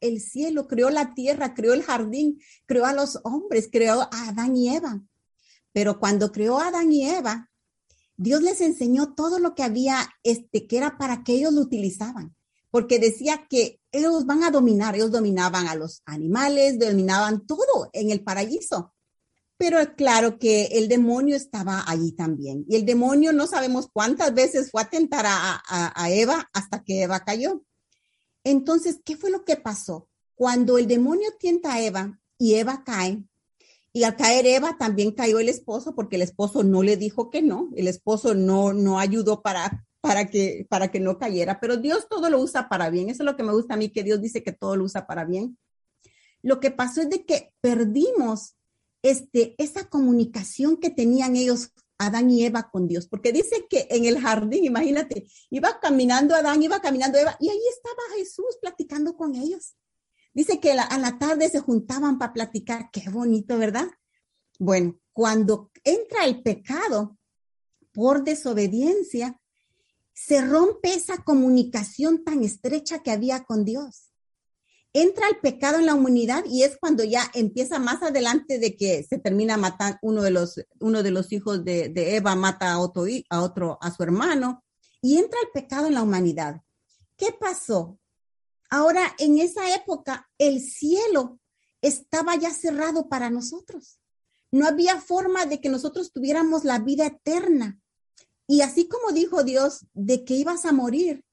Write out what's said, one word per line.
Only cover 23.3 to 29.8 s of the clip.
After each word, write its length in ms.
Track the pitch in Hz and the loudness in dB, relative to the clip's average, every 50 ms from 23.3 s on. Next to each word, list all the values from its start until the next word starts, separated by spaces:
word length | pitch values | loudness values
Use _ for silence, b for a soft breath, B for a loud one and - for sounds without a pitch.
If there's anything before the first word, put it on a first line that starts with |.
| 311 | 4
no 120 | 285 294 | 2 2
sabemos 440 | 349 381 311 262 254 254 254 - - | 0 0 -2 -2 0 -2 -4 -4 -4
cuántas 420 | - 214 208 233 302 - 339 285 233 | -2 -2 0 0 0 2 0 2 4
veces 380 | 254 254 - - 269 262 - | 4 2 4 2 0 -2 -2
fue 100 | - 220 | -2 -4
a 80 | 220 220 | -2 -2
tentar 360 | - 320 330 - 294 285 214 | 0 0 0 0 0 0 0
a, 360 | 208 196 185 165 190 175 - - - | 2 0 0 0 -2 -4 -6 -6 -6
a, 360 | 185 180 170 170 - - 175 | -4 -2 -2 -2 -4 -2 -2
a 60 | 170 | 0
Eva 400 | 180 208 226 240 302 330 - - - | 2 2 2 2 2 0 -2 -4 -6
hasta 300 | 202 196 - - 233 - | -6 -6 -6 -8 -10 -6
que 180 | - 190 190 | -4 -4 -2
Eva 240 | 190 180 185 185 - | -2 -2 -2 -4 -4
cayó. 400 | - 208 226 254 330 381 302 - _ _ _ _ _ _ _ _ _ _ _ _ _ _ _ - | -4 -4 -4 -2 -4 -4 -6 -10 _ _ _ _ _ _ _ _ _ _ _ _ _ _ _ 0
Entonces, 560 | 262 277 269 269 294 320 330 320 359 302 - - | 2 2 2 2 2 0 0 0 -2 -6 -6 -8
¿qué 140 | - 311 302 | -12 -10 -6
fue 120 | - 392 | -4 -4
lo 140 | 370 381 392 | -4 -2 -2
que 140 | - 302 294 | -2 -2 -2
pasó? 500 | - 226 208 - | -4 -8 -10 -8